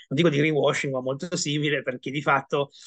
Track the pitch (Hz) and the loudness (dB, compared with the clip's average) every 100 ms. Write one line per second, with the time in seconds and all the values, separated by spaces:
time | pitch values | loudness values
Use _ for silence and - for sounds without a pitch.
0 | - 139 170 143 156 151 139 143 143 131 | -6 2 2 4 2 4 2 0 -2 -4
1 | 127 139 175 175 147 151 151 143 131 123 | -4 -4 -4 -4 -2 0 0 -2 -4 -6
2 | 139 143 156 135 - 147 139 - | -6 -4 2 0 0 -2 -2 -6